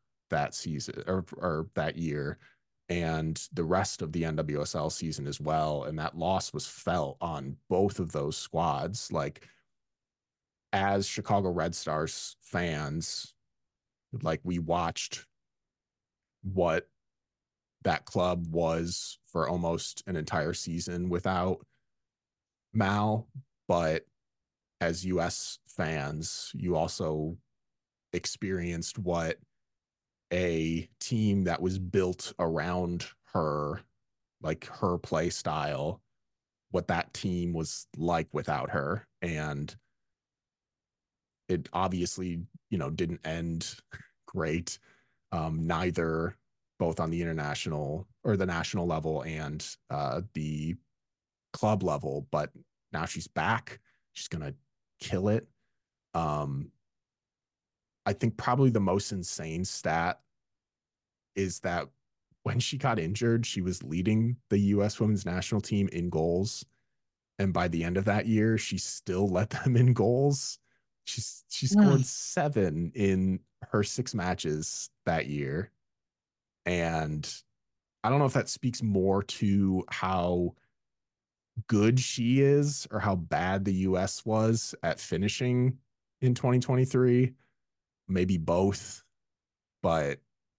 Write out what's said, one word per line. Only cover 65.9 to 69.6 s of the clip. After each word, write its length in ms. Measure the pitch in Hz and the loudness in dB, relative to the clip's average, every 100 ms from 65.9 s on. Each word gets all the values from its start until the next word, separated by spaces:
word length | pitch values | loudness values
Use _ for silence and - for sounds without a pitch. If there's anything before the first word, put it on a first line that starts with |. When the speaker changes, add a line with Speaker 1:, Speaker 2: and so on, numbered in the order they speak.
Speaker 1:
in 180 | 85 87 | 0 -2
goals. 560 | 80 80 87 98 - - _ _ _ _ _ _ - | 0 2 2 0 -4 -14 _ _ _ _ _ _ -2
And 140 | 98 | 0
by 160 | 90 90 | 2 2
the 160 | 82 | 0
end 120 | 85 92 | 0 2
of 80 | 101 | 2
that 200 | 104 113 | 2 4
year, 320 | 110 110 110 | 4 4 4
she 200 | - 95 | 0 -4
still 500 | - - - 92 101 | -4 -8 -2 2 2
led 220 | 90 107 | 2 0
<laughs> 140 | - | 0